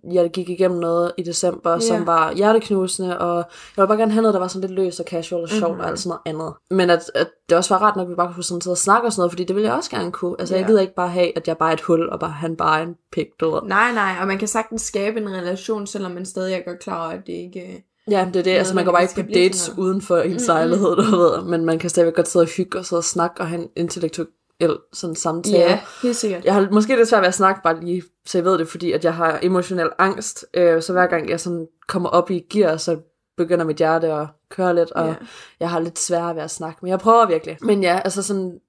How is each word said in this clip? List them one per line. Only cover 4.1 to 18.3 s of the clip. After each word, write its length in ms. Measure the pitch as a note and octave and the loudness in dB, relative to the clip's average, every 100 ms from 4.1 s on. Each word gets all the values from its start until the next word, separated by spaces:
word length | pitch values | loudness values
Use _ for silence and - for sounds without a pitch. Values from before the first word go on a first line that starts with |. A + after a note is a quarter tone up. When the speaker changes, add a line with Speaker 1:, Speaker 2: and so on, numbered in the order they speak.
Speaker 1:
have 100 | G#3+ | 4
noget, 120 | A3 | 2
der 60 | G3 | 2
var 80 | F3+ | -2
sådan 200 | F#3 F#3 | -4 -6
lidt 120 | F#3 | -2
løst 200 | F#3+ F3 | -2 -4
og 60 | E3 | -8
casual 360 | E3+ E3 F3 | -6 -4 -6
og 60 | E3 | -2
sjovt 240 | G#3+ E3+ | -2 -2
Speaker 2:
Mhm. 80 | F3+ | -2
Speaker 1:
og 80 | F3 | -6
alt 100 | D#3+ | -6
sådan 80 | F3+ | -6
noget 120 | E3 - D#3 | -8 -8 -8
andet. 140 | D#3+ - _ | -8 -12 _
Men 200 | F#3+ F3 | 2 4
at, 200 | E3+ - | 4 2
at 120 | - E3 _ - | -2 -2 _ 2
det 80 | E3+ | 2
også 160 | F#3 | 4
var 80 | F#3 | 2
rart 140 | G#3 F#3+ | 2 0
nok, 80 | |
at 60 | F3+ | -4
vi 40 | |
bare 180 | F3 F3 | -2 -2
kunne 100 | F3 | -4
sådan 160 | F3 F3 | -6 -6
sidde 140 | F3+ | -4
og 40 | F3 | -2
snakke 280 | G3 A3 A#3 | 2 2 2
og 40 | |
sådan 80 | G#3 | 0
noget, 120 | F3 | -2
fordi 120 | F3 | -2
det 120 | F3+ F#3+ | -4 0
ville 120 | A3 | 0
jeg 80 | B3+ | -2
også 140 | - | -4
gerne 220 | - F3 | -6 -6
kunne. 240 | - F3 F3+ | -4 -6 -4
Altså, 160 | F3+ | -2
jeg 80 | F#3 | 0
Speaker 2:
Ja. 40 | F#3+ | 4
Speaker 1:
gider 120 | G#3+ | 4
ikke 140 | F#3+ | 4
bare 140 | - F3 | -2 -2
have, 280 | F3+ F3 E3 | 2 0 0
at 120 | E3 | -4
jeg 80 | D#3+ | 0
bare 120 | D#3+ | 0
er 40 | |
et 60 | D#3 | 0
hul, 280 | - E3 E3 | 2 2 2
og 120 | - | -4
bare, 100 | D#3+ | -8
han 260 | D3 E3 E3 | -6 -6 -2
bare 220 | E3 D#3 | 0 0
er 40 | |
en 120 | E3 E3+ _ | -2 -12 _
pik, 140 | - - _ | -8 -8 _
du 100 | D#3+ | -2
ved. 100 | D#3 G#3+ | -2 -2
Speaker 2:
Nej, 260 | G3 A#3+ | 0 2
nej, 220 | A3+ G3 F#3 | 0 -2 -2
og 60 | F#3+ | -4
man 120 | G3 | -4
kan 100 | G#3+ | -2
sagtens 340 | A3+ A3 A3+ | -4 -4 -8
skabe 380 | - G3 G3+ A3 | -6 -4 -4 -4
en 80 | G#3 | -6
relation, 540 | F#3+ F3 F#3 - G#3+ G3+ | -6 -6 -6 -6 -6 -6
selvom 240 | G3+ F#3+ | -8 -8
man 140 | F3 F#3 | -10 -10
stadig 280 | - F#3 | -6 -4
er 60 | F#3 F3 | -4 -6
godt 80 | F3 | -12
klar 240 | - F3 | -10 -8
over, 80 | E3 | -6
at 140 | F3+ F#3+ | -8 -10
det 60 | |
ikke, 520 | F3 F3+ F#3 F3+ F#3 _ _ - | -12 -12 -14 -16 -18 _ _ 0
Speaker 1:
Ja, 180 | G3+ F3+ | 0 2